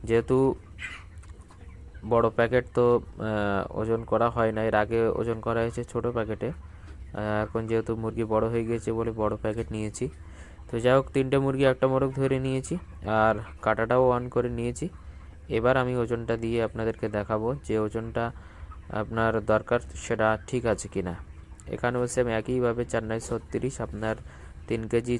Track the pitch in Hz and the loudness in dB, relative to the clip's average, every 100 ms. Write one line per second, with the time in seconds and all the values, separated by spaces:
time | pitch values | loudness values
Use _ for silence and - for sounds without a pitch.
0 | 113 113 117 131 135 - - - - - | 4 2 4 4 4 0 -10 -14 -12 -12
1 | - - - - - - - - - - | -16 -18 -18 -18 -20 -20 -18 -18 -16 -12
2 | 107 117 117 113 117 123 120 - 120 120 | 2 4 4 4 4 4 2 2 6 4
3 | - - 107 107 101 98 - - 110 113 | 2 -6 -2 0 2 0 0 -4 0 0
4 | 113 113 117 117 113 110 110 107 104 113 | 2 2 4 4 2 2 2 2 2 2
5 | 113 - 113 113 113 117 117 120 117 120 | 2 2 -2 -2 -2 0 -2 -4 -6 -4
6 | 120 120 107 107 113 - - - - - | -2 -2 -2 -4 -4 -6 -14 -18 -18 -16
7 | - - 107 107 107 113 113 113 113 113 | -12 -6 -2 0 0 -2 0 0 0 -2
8 | 113 113 110 110 113 117 113 117 110 113 | -2 -4 0 2 2 0 0 -2 -2 -2
9 | 113 113 107 107 110 110 113 110 107 - | -2 0 -2 0 -2 -4 -4 -4 -6 -4
10 | 127 - - - - - - 120 120 135 | -8 -8 -18 -16 -18 -18 -8 2 6 6
11 | 135 135 131 139 135 135 135 131 135 131 | 4 0 2 2 2 4 4 4 4 4
12 | 135 131 135 131 135 131 127 180 - - | 2 0 0 2 0 -2 -2 -6 -8 -10
13 | - 110 110 107 113 - 107 110 113 127 | 0 4 6 4 -4 -2 0 2 4 6
14 | 127 120 123 123 123 117 120 120 165 - | 6 4 0 0 0 -2 -4 -4 -6 -8
15 | - - - - - 110 120 131 127 123 | -16 -16 -18 -18 -2 2 4 4 2 0
16 | 117 117 113 117 113 117 110 113 113 110 | 0 -2 0 -2 0 0 0 0 -2 -2
17 | 110 104 101 110 113 139 - 110 107 113 | -2 -2 0 0 0 -4 -2 0 0 -2
18 | 113 117 117 - - - - - - 107 | -4 -2 -4 -6 -18 -16 -14 -14 -6 -4
19 | 107 113 113 110 104 107 - 120 - - | -2 2 2 2 4 2 4 0 0 -12
20 | - 110 110 110 - 127 117 98 98 98 | -4 2 4 2 -2 -2 0 0 -2 -4
21 | 90 85 - - - - - - 120 123 | -4 -6 -12 -16 -18 -16 -10 -2 0 0
22 | 123 127 120 110 110 127 120 117 117 117 | 0 0 2 0 0 0 2 0 -2 -2
23 | 110 113 - 117 - 120 123 - 113 104 | -2 -4 -4 -6 -4 -4 -2 -4 -8 -4
24 | 110 110 - - - - - 117 110 117 | -2 -4 -8 -16 -16 -16 -4 -4 2 0
25 | 123 | 2